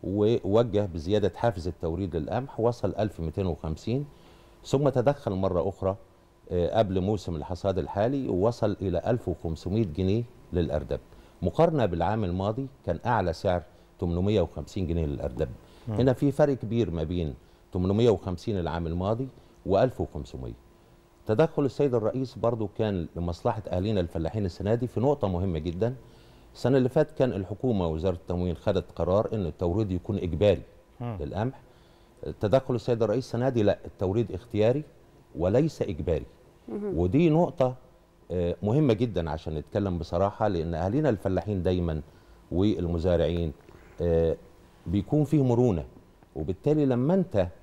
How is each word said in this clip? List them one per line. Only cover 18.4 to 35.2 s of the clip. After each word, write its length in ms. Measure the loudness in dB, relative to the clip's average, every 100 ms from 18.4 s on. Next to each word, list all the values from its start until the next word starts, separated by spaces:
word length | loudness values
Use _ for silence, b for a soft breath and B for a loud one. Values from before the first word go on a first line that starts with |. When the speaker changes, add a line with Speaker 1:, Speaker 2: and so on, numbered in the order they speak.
| -4 -4
Speaker 1:
العام 280 | -2 -4 -4
الماضي 420 | -2 -2 -2 -6 -12 B B 0
وألف 340 | 4 2 0
وخمسمية. 520 | -6 -6 -10 -10 -12 -14 -20 b b b b b -2
تدخل 380 | 2 2 2
السيد 300 | -2 0 0
الرئيس 400 | 2 0 -2 -6 -2
برضو 300 | -2 -2 -6 -2
كان 280 | 0 0 -4 -4
لمصلحة 460 | -4 -2 -2 -2 -4
أهالينا 320 | -2 0 0
الفلاحين 440 | 0 -2 -4 -2
السنة 300 | -4 -2 0
دي 120 | 0 0
في 140 | 0
نقطة 280 | 0 2 0
مهمة 300 | 0 0 -2
جدًا. 360 | -4 -2 -2 -4 B B B B B
السنة 240 | -4 2 4
اللي 100 | 4
فاتت 300 | 2 0 2
كان 140 | 0
الحكومة 540 | 0 -6 -4 0 2 0
ووزارة 280 | 0 0
التموين 420 | -2 -4 -2 0 -2
خدت 280 | 0 -2 -2 -4
قرار 320 | 2 2 2
إن 140 | -2 -4
التوريد 440 | -2 0 0 0
يكون 240 | -2 -2 -4
إجباري 440 | -2 2 4 4 -2 -20 _ -12
Speaker 2:
مم. 160 | -8 -6
Speaker 1:
للقمح. 400 | -6 -4 -4 -6 -20 b b b b -14 -12 -4
تدخل 340 | 2 2 2
السيد 280 | -4 0 0
الرئيس 220 | 2 0 -2
السنة 220 | -2 0
دي 140 | 2
لا، 160 | 2 2
التوريد 480 | -4 -4 -2 0 -2
اختياري 500 | -6 -6 2 2 2 -4 -16 -20 -20